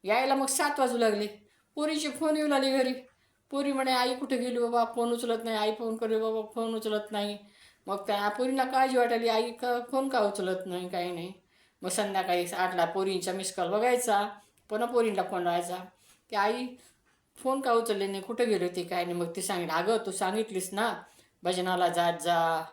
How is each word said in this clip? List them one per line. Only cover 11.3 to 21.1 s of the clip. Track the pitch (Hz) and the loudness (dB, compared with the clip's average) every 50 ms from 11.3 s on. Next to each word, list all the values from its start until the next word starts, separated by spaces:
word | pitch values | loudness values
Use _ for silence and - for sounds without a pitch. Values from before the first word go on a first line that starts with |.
| 196 - _ _ _ _ _ _ _ _ | -12 -16 _ _ _ _ _ _ _ _
मग | - 185 | -6 -4
संध्याकाळी | 185 - 208 202 196 190 185 185 180 180 175 | -2 0 -2 0 0 -2 0 2 0 0 0
आठला | 175 - 180 185 180 180 185 170 | -2 0 0 0 0 2 2 0
पोरींचा | 170 - 190 190 196 190 180 180 190 | 2 2 0 0 0 0 0 -2 -2
मिस | 185 196 190 190 - | -4 -4 -4 -6 -2
कॉल | - 175 170 | -2 0 2
बघायचा, | 196 214 226 247 247 247 247 233 202 202 208 208 - - _ _ _ _ _ _ | 2 4 4 4 4 4 4 2 2 2 2 0 -6 -14 _ _ _ _ _ _
पुन्हा | 214 214 240 240 | -2 -2 -2 2
पोरींना | 254 240 226 220 202 185 | 2 2 2 4 2 0
फोन | 175 - 202 180 | -2 -2 -2 -2
लावायचा | 175 175 170 175 175 175 180 180 180 - _ _ _ _ - _ _ _ | 0 2 0 0 -2 -2 -6 -8 -10 -14 _ _ _ _ -20 _ _ _
की, | 220 | 0
"आई | 202 202 214 233 247 254 247 247 - - - _ _ _ _ _ _ _ _ _ | 2 2 2 2 -2 -4 -8 -10 -14 -20 -20 _ _ _ _ _ _ _ _ _
फोन | - - 262 269 277 | -6 -2 -2 -2 0
का | 262 254 | 2 4
उचलले | 233 233 233 233 208 196 196 | 2 4 4 2 0 0 0
नाही, | 196 196 190 | -2 -2 -6
कुठे | 185 - 226 220 247 | -6 -6 0 0 2
गेले | 226 208 175 175 | 2 2 2 0
होते, | 175 175 180 | 0 -2 -4
काय | 170 - 180 175 175 | -4 -2 -2 -2 -2
नाही." | 175 175 | -2 -2
मग | 175 170 165 - | -2 -2 -4 -4
ती | 196 | -6
सांगितलं, | 180 - 196 175 175 165 156 | -4 -4 -2 -4 -2 -2 -2
"अगं | 165 175 208 226 226 226 | 0 2 2 0 0 -2
तू | 196 | -4
सांगितलीस | 185 - 196 185 202 220 220 220 196 185 180 - | -4 -2 -2 -2 0 -2 -4 -2 -4 -6 -6 -4
ना | 196 202 226 240 180 180 - - | -2 -2 -2 -2 -2 -6 -12 -20